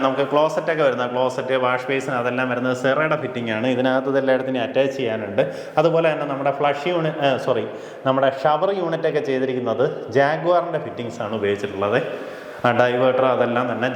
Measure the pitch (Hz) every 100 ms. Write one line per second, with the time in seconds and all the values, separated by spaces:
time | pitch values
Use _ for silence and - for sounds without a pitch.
0 | 135 135 139 147 156 151 170 160 143 123
1 | 123 123 127 123 120 131 127 127 - 135
2 | 135 127 123 123 127 123 127 127 135 135
3 | 156 151 127 120 117 110 127 123 131 131
4 | 135 135 135 131 131 131 113 131 139 135
5 | 120 110 104 101 - - - - 165 165
6 | 165 147 143 135 139 139 143 139 180 175
7 | 156 156 139 120 135 117 104 - - -
8 | 131 131 135 - 156 151 190 196 170 160
9 | 160 147 139 131 131 127 120 113 147 151
10 | - 117 139 160 165 175 170 156 - -
11 | 240 - 104 - 101 101 101 95 101 120
12 | - - - - - - 123 120 123 123
13 | 131 127 131 120 120 120 123 110 127